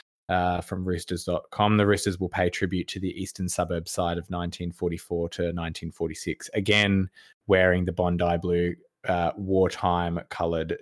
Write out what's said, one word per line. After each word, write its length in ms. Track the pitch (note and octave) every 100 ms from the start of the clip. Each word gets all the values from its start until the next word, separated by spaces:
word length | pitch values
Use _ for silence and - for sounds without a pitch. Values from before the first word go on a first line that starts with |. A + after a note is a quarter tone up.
| - _ -
uh, 320 | F2+ F2+ F2
from 240 | - F#2 F#2
roosters 380 | F2 - F2
dot 200 | - E2+ -
com. 280 | - G#2 G#2+
The 80 | G#2
Roosters 340 | G2 G#2 F#2
will 80 | F#2
pay 220 | - F2+
tribute 360 | - F#2 F2+ -
to 120 | F#2+
the 180 | F#2 -
eastern 280 | G2 - F2+
suburb 400 | - E2+ E2+ E2
side 300 | - F2 E2+
of 100 | E2+
nineteen 420 | F2 F2 - F2
forty-four 600 | - F2 E2+ - E2+ E2+
to 220 | - F2
nineteen 360 | E2+ E2 E2 E2
forty-six, 600 | - E2 D#2 E2 D2+ -
again 560 | A2 G2+ G#2 G2+ G2 F#2 - - _ -
wearing 400 | F#2+ F#2 F2+ F2+
the 60 |
Bondi 440 | F2 F2+ F2 F2 E2+
blue, 380 | F2 F2 F2 - _ _ -
uh, 240 | F2 E2+ -
wartime 800 | F#2+ F#2+ F#2 - F#2 F2 F2 E2+ -
coloured 480 | - E2+ E2 E2 -